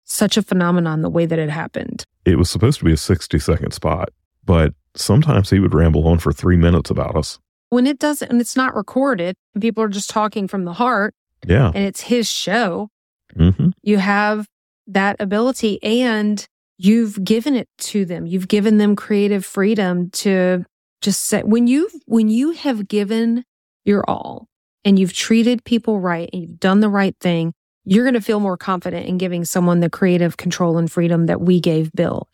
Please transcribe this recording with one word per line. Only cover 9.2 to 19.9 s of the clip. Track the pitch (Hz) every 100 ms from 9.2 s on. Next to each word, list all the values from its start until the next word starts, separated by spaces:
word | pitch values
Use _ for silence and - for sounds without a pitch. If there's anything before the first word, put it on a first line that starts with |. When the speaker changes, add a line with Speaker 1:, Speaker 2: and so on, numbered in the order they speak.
| 175 190 _ 208
Speaker 1:
and |
people | 226 214
are | 220
just | 196 -
talking | - 214 214 190
from | 202 175
the | 170
heart, | 240 226 208 - _ _ -
Speaker 2:
Yeah. | 92 117 92
Speaker 1:
and | 98
it's | -
his | - 240 226
show, | - - 208 214 185 208 _ _ _ _ -
Speaker 2:
Mm-hmm. | 82 95 160 -
Speaker 1:
you | - 208
have | 185 202 208 214 208 _ _ _ -
that | 190 196 -
ability, | 202 208 240 262 220 196
and | - 233 254 214 208 208 - _ _ -
you've | 185 226 226 202 185
given | 220 262 262
it | - -
to | - 208 180
them. | 170 170
You've | 185 185
given | 208 208 214
them | 208 202
creative | - 208 202 202 190
freedom | - 196 220 185